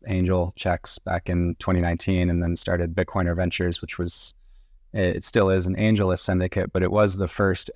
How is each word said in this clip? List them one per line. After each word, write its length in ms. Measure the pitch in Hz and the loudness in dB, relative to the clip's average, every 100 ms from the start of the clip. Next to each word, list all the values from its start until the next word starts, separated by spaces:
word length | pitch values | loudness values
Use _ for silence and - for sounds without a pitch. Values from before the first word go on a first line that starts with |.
| - | -4
angel 460 | 92 90 92 85 - | 0 2 2 0 -2
checks 440 | 92 87 - - | -2 -2 -4 -10
back 300 | - 87 - | -4 -4 -2
in 260 | 87 87 82 | 0 0 -2
twenty 220 | - 90 | 0 2
nineteen, 480 | 85 85 - 90 90 | 2 0 0 2 2
and 120 | 87 | 2
then 140 | 85 85 | 0 -2
started 400 | - 87 85 87 | -2 -2 0 -2
Bitcoiner 400 | 90 101 87 85 | -2 0 0 0
Ventures, 460 | 90 - 90 85 | -2 0 -2 -2
which 160 | 80 - | -8 -6
was, 360 | 87 - - - - - - - - | -6 -6 -12 -16 -20 -20 -20 -20 -8
it 300 | 101 90 87 | -2 0 0
still 260 | - 120 95 | 0 2 4
is 160 | 95 90 | 4 0
an 100 | 92 | 2
AngelList 440 | 110 107 92 90 | 2 4 2 0
syndicate, 520 | - 90 90 98 92 | 0 0 0 0 -2
but 100 | 95 | 0
it 100 | 92 | 2
was 260 | 104 104 95 | 4 2 2
the 100 | 90 | -4
first 420 | - 98 90 - | 0 0 0 -4